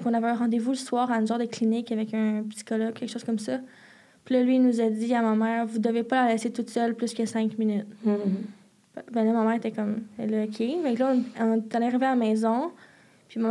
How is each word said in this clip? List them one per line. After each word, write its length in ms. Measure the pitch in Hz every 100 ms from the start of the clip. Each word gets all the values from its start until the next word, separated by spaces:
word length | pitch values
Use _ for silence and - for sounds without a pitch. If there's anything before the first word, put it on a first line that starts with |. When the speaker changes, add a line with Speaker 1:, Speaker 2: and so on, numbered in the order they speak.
Speaker 1:
qu'on 100 | 240 233
avait 120 | 226
un 60 | 233
rendez-vous 360 | 240 233 233
le 60 | 262
soir 340 | - 240 247
à 80 | 226
une 80 | 220
genre 100 | 233
de 80 | 233
clinique 460 | - 226 226 233
avec 220 | 220 220 220
un 280 | 214 214 214
psychologue, 440 | - - 220 220
quelque 180 | 220 233
chose 120 | 233
comme 140 | 240 220
ça. 220 | 214 254 - - - - - _ -
Puis 80 | 254
là, 60 |
lui, 120 | 247 262
il 80 |
nous 180 | 254 233
a 80 | 226
dit 240 | 220 233
à 80 | 240
ma 140 | 226 220
mère, « 300 | 220 233 226
Vous 100 | 226
devez 220 | 233 233
pas 220 | 233 254 247
la 60 |
laisser 180 | 226 240
toute 180 | - 226
seule 240 | 240 233 233
plus 180 | 233
que 120 | 226 226
cinq 320 | 226 220 214
minutes. » 260 | 214 202 - - 226
Speaker 2:
Mhm. 100 | 208 202 196 - - _ _ _ - -
Speaker 1:
Ben 100 | 233
là, 80 | 220
ma 100 | 233
mère 120 | 220 233
était 160 | 226
comme, 300 | 220 208 220 226 -
elle, « 300 | 220 220 214
OK. » 80 | 214
Fait 360 | 226 349 294 233
que 40 |
là, 140 | 262 254 247 -
on, 40 | 226
on 120 | 226
est 180 | 220 233
allé 100 | 233
arriver 200 | 240 269
à 20 |
la 40 | 254
maison, 560 | 220 220 220 233 339 - - - - _ -
puis 120 | 226
ma 80 | 226